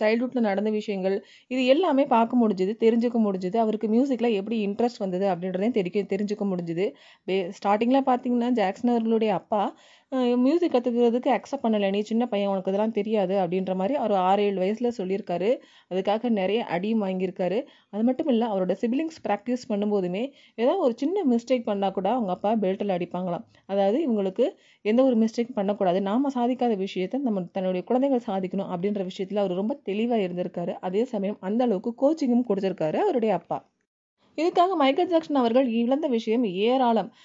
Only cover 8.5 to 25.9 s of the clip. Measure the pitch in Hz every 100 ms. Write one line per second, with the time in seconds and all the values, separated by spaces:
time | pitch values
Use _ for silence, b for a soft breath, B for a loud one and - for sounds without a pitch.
8.5 | 240 190 196 240 240 226 226 220 180 -
9.5 | 214 202 b b b _ 262 247 247 254
10.5 | 339 339 254 247 233 240 240 269 214 -
11.5 | 277 226 214 196 202 208 220 240 202 202
12.5 | 196 190 196 220 214 208 214 185 196 180
13.5 | 185 185 185 190 285 220 196 185 202 202
14.5 | 190 185 220 240 233 185 196 214 175 196
15.5 | 285 b b b 185 190 220 247 214 185
16.5 | 220 - 170 208 226 190 185 185 180 175
17.5 | 202 B B B 202 240 262 320 233 233
18.5 | 196 180 170 233 262 320 - - 208 -
19.5 | 247 - 208 208 208 180 185 269 b b
20.5 | - 247 381 285 233 285 403 311 233 233
21.5 | 254 233 202 196 196 185 254 202 180 202
22.5 | 226 196 190 208 180 175 175 185 170 -
23.5 | b - 196 196 247 311 220 190 190 277
24.5 | b b b 208 233 269 226 220 240 233
25.5 | 220 196 202 190